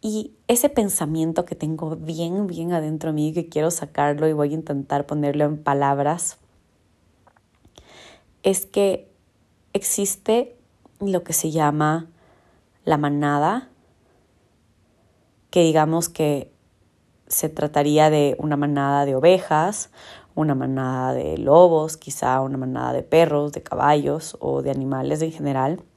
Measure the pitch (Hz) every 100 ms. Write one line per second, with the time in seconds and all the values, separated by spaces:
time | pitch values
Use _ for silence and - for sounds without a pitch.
0 | 220 214 214 _ - 233 285 285 208 -
1 | 151 160 160 165 175 165 156 160 160 160
2 | 156 160 170 185 202 165 165 175 156 156
3 | 160 151 151 160 165 151 160 175 147 -
4 | 143 147 156 156 147 160 156 139 139 143
5 | 143 151 143 147 147 151 151 139 143 139
6 | 143 170 - - _ _ _ _ _ _
7 | _ _ _ _ _ _ _ - - -
8 | - - _ _ - 190 - - 196 -
9 | - _ _ _ _ _ _ 196 - -
10 | 202 - - 220 269 - _ _ _ _
11 | 196 185 175 160 160 156 151 151 151 160
12 | 165 _ _ _ _ _ _ _ - 151
13 | 147 143 147 147 156 226 - _ _ _
14 | _ _ _ _ _ _ _ _ _ _
15 | _ _ _ _ _ 180 165 156 156 160
16 | 165 - 151 143 - _ _ _ _ _
17 | _ _ _ - 160 156 147 151 147 151
18 | 151 151 143 - 156 143 147 143 139 143
19 | 143 131 160 185 - 151 170 220 - -
20 | - - - - 156 135 131 131 131 127
21 | 127 131 147 156 - 151 180 160 156 160
22 | - - 127 131 135 135 131 127 123 127
23 | - 160 165 147 147 143 - - 139 151
24 | 143 151 - - 139 135 135 135 135 135
25 | 131 151 160 160 143 135 135 180 -